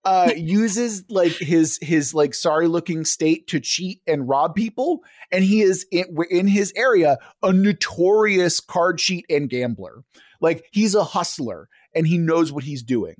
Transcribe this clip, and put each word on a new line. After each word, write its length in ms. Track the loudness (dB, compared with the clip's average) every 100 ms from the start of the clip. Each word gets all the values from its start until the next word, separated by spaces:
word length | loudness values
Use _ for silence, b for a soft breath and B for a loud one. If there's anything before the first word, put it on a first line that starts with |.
uh, 280 | 2 2 2
<laughs> 40 | 0
uses, 680 | 0 0 2 0 -4 -6 -4
like, 240 | 0 0
his, 460 | 0 0 2 2 -2
his, 320 | -2 0 0
like, 180 | 0 0
sorry-looking 680 | 0 -2 0 0 -2 -4 -6
state 440 | -4 -2 0 0 -2
to 100 | -6
cheat 420 | -4 -6 -6 -8 -4
and 220 | -4 0
rob 260 | 0 0
people, 480 | -2 -4 -2 -2 -4 B B B
and 100 | 0
he 200 | 2 4
is 220 | 2 0 -2
in, 160 | -4 -4
w-, 140 | -4 -2
in 160 | 0 2
his 260 | 2 0 0
area, 420 | 2 4 4 2 B B
a 100 | 2
notorious 1080 | 4 2 0 -6 0 2 4 2 2 2 -2
card 380 | -4 -2 0 0
cheat 280 | -4 -4 -2
and 220 | -2 -2
gambler. 540 | -4 -4 -6 -10 -20 _ b b b
Like, 280 | -2 -2 _
he's 240 | -2 2
a 100 | 0
hustler, 640 | 0 -4 -4 -6 -8 -10 -18 b b
and 140 | -2 0
he 120 | 0
knows 340 | 2 2 0
what 120 | -4
he's 180 | -10 -12
doing. 320 | -4 -2 -2